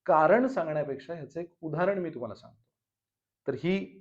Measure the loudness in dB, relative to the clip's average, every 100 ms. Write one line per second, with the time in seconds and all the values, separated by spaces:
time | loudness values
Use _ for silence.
0 | 2 4 6 6 4 -2 -4 -4 -4 -8
1 | -10 -12 -12 -12 -12 _ -8 -2 0 0
2 | -4 -8 -12 -12 -20 _ _ _ _ _
3 | _ _ _ _ -8 -4 -2 -2 -4 -14